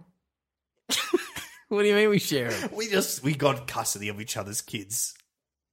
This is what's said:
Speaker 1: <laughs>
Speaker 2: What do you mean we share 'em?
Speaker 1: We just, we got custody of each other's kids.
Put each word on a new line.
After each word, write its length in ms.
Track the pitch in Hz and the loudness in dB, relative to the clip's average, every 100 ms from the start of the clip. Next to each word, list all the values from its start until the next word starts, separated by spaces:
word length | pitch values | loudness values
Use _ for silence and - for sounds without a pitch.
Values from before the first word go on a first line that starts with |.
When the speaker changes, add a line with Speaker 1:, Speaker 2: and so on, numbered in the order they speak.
| - _ _ _ _ _ _ _ - | -8 _ _ _ _ _ _ _ -4
Speaker 1:
<laughs> 60 | - - 359 - - - - _ | -4 0 -2 -4 -12 -14 -18 _
Speaker 2:
What 140 | 208 | 2
do 60 | 208 | 4
you 60 | 202 | 6
mean 140 | 214 | 6
we 100 | 202 | 4
share 320 | - 143 120 | 2 0 0
'em? 180 | - 262 | -2 -4
Speaker 1:
We 160 | - 220 | -6 0
just, 360 | 190 - - | 0 0 -2
we 100 | 135 | 0
got 320 | 143 139 123 - | 2 2 2 -4
custody 420 | 117 113 101 104 | -4 -4 -4 -6
of 120 | 104 | -6
each 160 | 107 113 | -6 -6
other's 240 | 101 107 | -4 -6
kids. 540 | - 117 101 113 - - _ _ _ _ _ | -6 -8 -6 -4 -4 -8 _ _ _ _ _